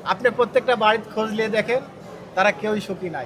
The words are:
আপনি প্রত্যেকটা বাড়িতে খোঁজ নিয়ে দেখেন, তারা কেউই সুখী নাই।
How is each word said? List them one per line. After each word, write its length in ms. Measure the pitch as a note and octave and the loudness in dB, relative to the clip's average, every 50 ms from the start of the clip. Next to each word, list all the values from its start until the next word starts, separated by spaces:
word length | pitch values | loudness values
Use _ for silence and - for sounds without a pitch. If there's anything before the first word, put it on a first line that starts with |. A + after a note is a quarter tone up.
| - | 0
আপনি 260 | D#3 F#3+ F#3+ B3 B3 | -2 -2 2 2 0
প্রত্যেকটা 460 | A#3 A#3+ B3 - - C4 B3 B3+ B3 | 2 2 0 4 4 2 4 4 2
বাড়িতে 340 | G#3+ A3 G#3+ G#3+ A3+ G#3+ - - | 4 6 4 4 4 0 -4 -4
খোঁজ 160 | A3 A3 A3 | -4 -2 -2
নিয়ে 160 | G#3+ A3 A3 | -2 -2 -2
দেখেন, 320 | A3 G#3 A3 - - A#3 C4 C4+ - - - - - - - - - - | 0 0 0 0 2 0 -2 -2 -6 -16 -18 -18 -16 -16 -16 -16 -6 0
তারা 160 | F3+ F#3+ G#3 | 2 2 2
কেউই 300 | G3 - - G#3+ G#3 G#3 | 2 0 -2 -2 -2 -2
সুখী 280 | - - F#3+ F3 F#3 F3 | -4 -6 -8 -6 -6 -8
নাই। 160 | D#3 C#3+ B2 | -6 -8 -10